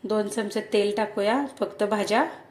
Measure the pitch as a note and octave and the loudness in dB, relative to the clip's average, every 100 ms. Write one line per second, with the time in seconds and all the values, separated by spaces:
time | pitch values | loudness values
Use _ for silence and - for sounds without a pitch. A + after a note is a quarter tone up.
0 | G3 G#3+ G#3 A3+ G#3 G#3+ G#3 G#3+ G#3 G#3 | 0 0 0 -4 -2 -4 0 2 2 0
1 | G#3 G#3 G3+ C4 C#4 - G3+ - G#3 G#3+ | -2 0 2 2 0 -4 -6 0 0 0
2 | G3 A3 E4 - - | 2 2 2 -4 -20